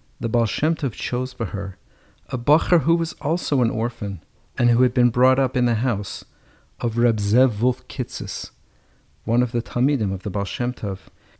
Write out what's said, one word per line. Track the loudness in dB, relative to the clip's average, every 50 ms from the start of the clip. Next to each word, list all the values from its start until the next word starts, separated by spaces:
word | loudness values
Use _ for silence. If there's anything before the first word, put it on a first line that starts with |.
| _ _ _ _
the | -4 -2
Baal | 0 0 0
Shem | 0 -2 -2 0 0 0
Tov | 0 -2 -4 -4
chose | -6 -6 -4 -4 -4 -4 -6 -6
for | -6 -6
her | -4 -4 -4 -6 -6 -8 -12 _ _ _ _ _ _ _ _ _ -8
a | -8
bacher | -4 2 2 2 2 4 2 2 2 4
who | 2 0
was | 0 0 -4 -6 -6
also | -4 -2 -2 -2 -2 0 0 2
an | 2 0
orphan | 0 -2 -4 -4 -4 -6 -6 -6 -6 -8 -12 _ _ _ _ _ _
and | 0 2 4
who | 4 4 4
had | 4 4
been | 4 2 2
brought | 4 4 4 4 4 2
up | 0 0 0
in | 0 0
the | 0 0
house | 0 0 0 -2 -2 -4 -6 -10 -12 -14 -18 _ _ _ _ _ _ _ _ _ -6
of | -4 -2 0
Reb | 2 2 2 2
Zev | 2 0 2 4 4 4 4 2 2
Wolf | 0 0 0 -2 -8 -10
Kitzis, | -8 -6 -6 -6 -6 -8 -8 -8 -8 -10 -12 -14 -16 _ _ _ _ _ _ _ _ _ _ _ _ _ _
one | 0 0 2 0
of | 0
the | -2 -4
Talmidim | -4 -2 -2 0 2 2 2 0 0 -2 -2
of | -4 -4
the | -4
Baal | -4 -4 -4
Shem | -4 -4 -4 -4 -4 -4
Tov | -4 -6 -6 -6 -8 -10 -18 -20 _ _ _ _